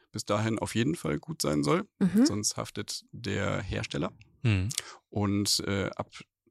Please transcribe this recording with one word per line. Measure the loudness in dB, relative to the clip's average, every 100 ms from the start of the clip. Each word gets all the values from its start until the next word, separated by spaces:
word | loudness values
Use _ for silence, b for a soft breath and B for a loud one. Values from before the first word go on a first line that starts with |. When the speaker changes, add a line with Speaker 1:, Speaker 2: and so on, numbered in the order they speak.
| _
Speaker 1:
bis | -10
dahin | -2 0 2 0
auf | 0
jeden | 0 0
Fall | 0 -2 -2
gut | -4 -4
sein | 0 2
soll, | 2 2 -2 _
Speaker 2:
Mhm. | 2 6 4
Speaker 1:
sonst | 4 -2 -2
haftet | -6 -6 -8 -10 -10
der | -10 -4 0 0 -2
Hersteller. | -2 -4 -4 -4 -4 -6 -20 _
Speaker 3:
Mhm. | 2 2 2 B B B _
Speaker 1:
Und, | -2 0 2 2 0 0
äh, | 0 -2 -4
ab | -10 -12 -20 _ _